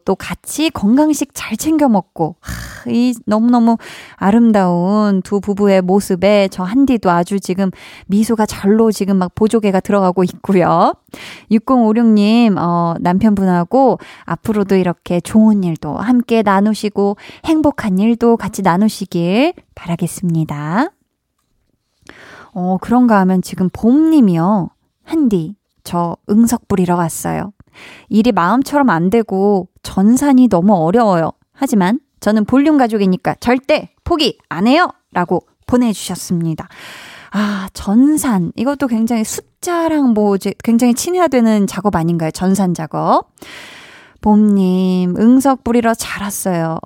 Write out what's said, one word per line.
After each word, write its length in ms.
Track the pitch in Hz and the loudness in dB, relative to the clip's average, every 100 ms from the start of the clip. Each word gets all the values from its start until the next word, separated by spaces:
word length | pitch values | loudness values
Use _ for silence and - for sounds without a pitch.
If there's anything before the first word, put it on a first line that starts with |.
| - | -4
또 100 | 190 | -6
같이 540 | - 180 - - 320 | -6 -12 -10 -4 -4
건강식 600 | - 202 254 311 294 294 | -2 0 2 2 0 -4
잘 240 | - - 214 | -8 -10 -6
챙겨 300 | 311 320 285 | -2 0 2
먹고. 480 | 208 - - 156 170 | 0 -2 -6 -6 -6
하, 500 | - - - - 240 | -14 -14 -14 -14 -4
이 220 | 233 247 226 - | -2 0 -2 -2
너무너무 520 | 214 233 247 226 226 - - - - | 0 2 4 2 0 -4 -20 -20 -4
아름다운 1040 | 185 220 233 208 185 175 180 214 208 196 | 2 4 4 4 2 0 0 0 0 0
두 180 | - 202 | -2 -4
부부의 420 | 190 202 202 190 | -4 0 2 2
모습에 680 | 185 196 196 185 190 208 196 | 2 0 0 0 2 2 0
저 120 | - | -4
한디도 460 | 185 240 269 240 190 | -4 0 2 2 0
아주 300 | 175 180 202 | 0 0 -4
지금 320 | - 185 196 - - - - | -4 -4 -4 -6 -14 -20 -4
미소가 380 | 196 220 226 214 | -2 0 0 -2
절로 460 | - 196 220 226 | -2 0 2 2
지금 240 | 208 196 196 | 0 -2 0
막 180 | 180 - | -2 -2
보조개가 440 | 214 233 208 190 | 0 2 0 0
들어가고 440 | - 202 190 180 180 | 0 0 2 0 -2
있고요. 680 | - - 196 165 165 220 349 _ - - - - | -2 -2 2 2 2 2 -2 _ -20 -20 -18 -2
육공오육님, 1080 | 220 - 262 220 214 233 214 202 233 233 180 | -2 2 2 2 2 2 4 4 4 2 2
어, 380 | 170 170 170 165 | -2 -2 -2 -2
남편분하고 1000 | 170 185 226 202 190 175 170 254 262 185 - - - | -2 0 2 2 0 0 0 2 2 0 -6 -18 -10
앞으로도 500 | 170 - 214 202 196 | -8 -4 -4 0 0
이렇게 460 | 180 170 - 175 | 0 -4 -6 -6
좋은 420 | - 220 220 208 | 0 2 4 2
일도 320 | 180 160 151 - | -2 -4 -8 -6
함께 460 | 208 247 233 226 | -2 0 0 0
나누시고 720 | 208 196 208 214 214 202 202 202 - - - | 2 2 0 -2 -4 -2 -2 -4 -12 -10 -2
행복한 520 | 320 302 285 214 185 | 0 0 -2 -2 0
일도 360 | 220 233 233 233 | 0 2 2 0
같이 240 | 196 - | -2 -4
나누시길 920 | 190 170 214 - 196 175 170 202 302 359 _ - | 0 2 0 -2 -6 -4 -2 0 0 -4 _ -14
바라겠습니다. 1120 | 175 170 170 - 175 165 156 147 151 180 311 - _ _ _ _ _ _ _ _ _ _ - - - - - - | -8 -6 -6 -6 -4 -2 -4 -6 -4 -2 -4 -6 _ _ _ _ _ _ _ _ _ _ -20 -20 -20 -20 -16 -8
어, 220 | 180 185 | -4 -4
그런가 380 | - 240 247 208 | 0 2 4 4
하면 200 | 185 185 | 2 0
지금 280 | - 180 185 | -2 -4 -4
봄님이요. 1000 | - 220 277 320 311 220 170 170 214 160 - _ _ | -2 2 2 4 4 4 2 0 0 -2 -10 _ _
"한디, 520 | - 320 277 196 156 208 _ _ | -6 -2 0 0 -4 -10 _ _
저 320 | - 175 170 - - | -8 -4 -4 -6 0
응석 380 | 208 233 233 - | 2 2 0 -2
부리러 280 | 196 180 175 | -2 0 0
왔어요. 560 | 165 - 170 160 180 - _ - - - - | -2 -6 -6 -6 -8 -12 _ -20 -20 -20 -2
일이 220 | 202 226 | 0 2
마음처럼 580 | 196 175 233 277 285 262 | 2 2 0 0 0 2
안 180 | 165 175 | 2 2
되고 580 | 233 220 190 202 196 180 _ | 0 0 0 0 0 -2 _
전산이 680 | - - 196 247 285 254 247 | -8 0 2 2 4 4 4
너무 260 | 175 185 196 | 4 4 2
어려워요. 560 | 160 214 226 180 160 - _ | 2 2 2 2 -2 -6 _
하지만 480 | _ 277 247 180 254 - _ | _ -2 0 0 -2 -6 _
저는 260 | - 214 214 | -2 0 2
볼륨 320 | 262 285 302 | 2 2 2
가족이니까 580 | 240 214 196 180 - - | 2 0 0 0 -2 -4
절대 500 | - 254 - 302 170 _ | -2 -2 0 -2 -4 _
포기 340 | - 339 277 - - | -4 -2 -2 -4 -10
안 180 | 240 214 | -2 2
해요." 200 | 302 359 - _ | 2 0 -4 _
라고 300 | - 180 175 - _ - | -6 -2 -4 -6 _ -4
보내주셨습니다. 1040 | 247 247 196 - 180 - 175 165 156 - - - - - - - | 0 0 -4 -8 -10 -6 -4 -4 -6 -10 -18 -20 -20 -20 -20 -10
아, 360 | 196 208 202 190 | -4 -4 -4 -8
전산. 800 | - - 214 277 302 294 202 170 - | -10 -2 2 4 2 0 -2 -2 -4
이것도 300 | 240 285 269 | -4 -2 -2
굉장히 360 | 233 226 240 | -2 -2 -2
숫자랑 920 | 220 - - _ - 339 330 311 269 | -4 -8 -14 _ -6 -2 -2 0 0
뭐 220 | 214 208 196 | 2 0 0
이제 180 | 196 - | -4 -6
굉장히 300 | - 226 247 | -2 2 2
친해야 340 | 240 - 359 339 | 0 -2 0 0
되는 380 | 262 226 214 190 | 2 2 2 0
작업 300 | - 202 185 | -2 -2 -2
아닌가요? 340 | 165 170 160 | -2 -2 -4
전산 460 | - 185 190 190 170 | -2 0 0 0 -2
작업. 560 | 160 160 160 277 - _ - - - - - - - _ | -6 -4 -2 -2 -2 _ -20 -20 -20 -20 -20 -20 -20 _
봄님, 920 | 214 208 214 202 185 185 185 185 180 175 | 0 2 4 2 0 0 0 0 -2 0
응석 460 | 220 262 277 262 | 2 4 2 -2
부리러 320 | - 240 226 226 | -2 0 0 -2
잘 260 | - - | -6 -10
왔어요. 560 | 202 - 196 175 165 160 | -10 -8 -4 -4 -4 -6